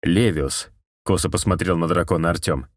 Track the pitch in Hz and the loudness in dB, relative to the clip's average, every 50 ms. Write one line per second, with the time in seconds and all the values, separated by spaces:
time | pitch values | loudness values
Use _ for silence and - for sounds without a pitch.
0 | - 76 85 98 123 110 85 78 71 67 - - - - - _ _ _ _ _ | 0 2 2 4 2 2 2 0 -4 -4 -4 -8 -10 -12 -20 _ _ _ _ _
1 | _ - 98 90 - 107 92 - - 98 92 87 - 92 90 85 85 80 80 85 | _ 0 0 0 0 -2 -2 0 0 0 0 0 2 0 0 0 2 0 0 0
2 | 85 - 92 80 82 85 85 80 - - 80 69 67 - _ | 0 0 0 0 0 0 0 -2 -2 -2 -2 -2 -4 -10 _